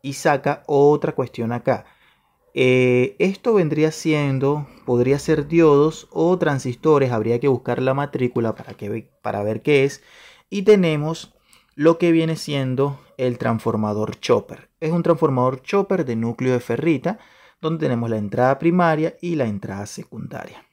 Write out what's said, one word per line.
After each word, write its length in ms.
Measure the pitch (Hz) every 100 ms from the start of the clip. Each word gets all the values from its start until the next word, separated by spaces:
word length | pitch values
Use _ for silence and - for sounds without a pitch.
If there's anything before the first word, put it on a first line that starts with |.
y 120 | 139
saca 480 | 135 165 143 - 143 -
otra 460 | 143 147 147 156
cuestión 400 | - 123 - 113
acá. 320 | 120 - 110 - _ _ _ _ _ _
Eh, 640 | 135 127 127 127 123 127 -
esto 360 | 185 196 247
vendría 360 | 214 160 151 156
siendo, 760 | - 165 151 143 135 135 151 143 - -
podría 320 | 123 127 139
ser 300 | - 151 147
diodos 600 | 165 160 143 156 156 -
o 280 | - 165 180
transistores, 760 | 160 139 127 120 160 147 131
habría 280 | 113 107 120
que 80 | 139
buscar 340 | 123 - 120
la 100 | 131
matrícula 640 | 139 143 135 123 - 113
para 200 | 110 -
que 140 | 113 104
ve-, 220 | 113 - _
para 220 | 110 107
ver 200 | 104 113
qué 220 | - 143
es. 180 | 139 - _ - - - _
Y 140 | 196
tenemos 720 | 196 208 170 151 151 165 - _ _ _ _
lo 240 | - 151 170
que 140 | 175
viene 240 | 165 160 160
siendo 640 | - 139 131 127 143 135 _ -
el 200 | 127 120
transformador 800 | 123 113 113 107 107 107 107 -
chopper. 500 | - 113 - - _ _
Es 120 | 160
un 100 | 170
transformador 580 | 170 165 156 131 127 127
chopper 440 | - 202 196 190
de 120 | 139 113
núcleo 360 | 117 117 131
de 80 | 123
ferrita, 580 | - 117 165 139 165 214 - _ _ _
donde 260 | 160 160 151
tenemos 220 | 117 117
la 80 | 110
entrada 420 | 104 110 127 135
primaria 560 | 165 180 170 156 160 -
y 140 | 175
la 120 | 160 120
entrada 400 | 101 98 98 101
secundaria 760 | - - 113 - 123 - - _